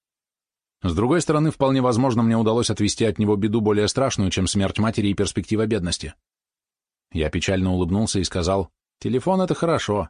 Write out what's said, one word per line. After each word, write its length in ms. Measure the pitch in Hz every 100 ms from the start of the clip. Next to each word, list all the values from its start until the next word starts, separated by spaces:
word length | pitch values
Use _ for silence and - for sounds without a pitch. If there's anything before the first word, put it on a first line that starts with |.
| _ _ _ _ _ _ _ _
С 120 | 92
другой 260 | 82 117 170
стороны, 300 | - 156 156
вполне 300 | - 135 135
возможно, 420 | 127 110 120 113
мне 140 | 113 113
удалось 340 | 110 117 113
отвести 340 | 107 104 -
от 140 | 113 101
него 180 | 104 104
беду 240 | 107 113
более 260 | 107 104 104
страшную, 440 | - 131 - 95
чем 160 | 90 92
смерть 320 | 101 95 -
матери 300 | 110 113 104
и 60 |
перспектива 520 | 95 98 - 92 107 110
бедности. 480 | 107 85 - 73 - _ _ _ _ _ _ _ _ _
Я 180 | 87 76
печально 420 | 85 80 95 92
улыбнулся 460 | 90 90 98 110 101
и 60 |
сказал: 460 | 87 92 85 98 90 _ _ _
«Телефон — 420 | 107 123 170 190
это 120 | 185
хорошо, 540 | 151 165 151 - 104 85